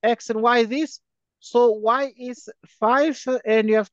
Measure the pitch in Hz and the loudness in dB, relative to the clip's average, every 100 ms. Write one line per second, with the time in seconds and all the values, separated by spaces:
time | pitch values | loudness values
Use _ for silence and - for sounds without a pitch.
0 | - - - 220 233 240 226 262 311 - | -2 -2 -4 -2 0 2 0 -4 -6 -10
1 | _ _ _ _ - 240 240 214 214 247 | _ _ _ _ -4 2 2 2 0 -2
2 | 277 247 247 247 - - - _ 220 262 | -2 -8 -14 -14 -18 -20 -20 _ 0 2
3 | 311 269 - 254 - 220 214 220 208 | 0 -2 -6 -4 0 0 2 0 -2